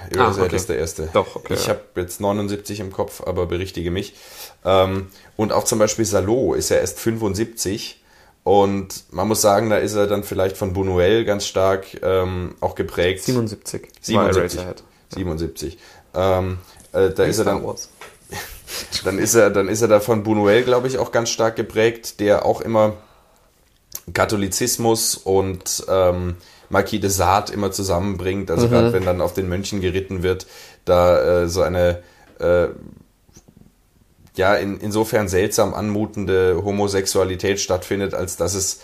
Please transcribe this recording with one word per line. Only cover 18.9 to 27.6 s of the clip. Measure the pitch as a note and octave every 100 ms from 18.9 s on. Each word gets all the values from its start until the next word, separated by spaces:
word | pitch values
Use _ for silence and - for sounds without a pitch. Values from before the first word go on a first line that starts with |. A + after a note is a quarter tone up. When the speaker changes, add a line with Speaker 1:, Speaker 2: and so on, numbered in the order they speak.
| -
Speaker 2:
Dann | - G2
ist | G#2+ A2+
er, | G#2
dann | G2 G2
ist | A2
er | A2+
da | G#2
von | A#2+ A2
Buñuel, | G#2+ G#2 G2+ A2+
glaub | B2+ B2 B2+
ich, | C3
auch | -
ganz | A#2 A#2
stark | - A2+
geprägt, | A2+ G2+ A2 A2+ A2+ - -
der | G#2 G2
auch | - A2
immer | - A2 G#2+ - - _ _ _ _ _ _ _ _ - -
Katholizismus | F2 F#2+ G#2 G2 - B2 - A#2 A2+ - -
und, | F#2+ F#2+ F#2+ F#2 - - -
ähm, | F#2+ F2+ F2+ F2+ F2 - - _
Marquis | F#2+ G2 G#2
de | G2
Sade | F#2+ F2 G2+ -
immer | G2+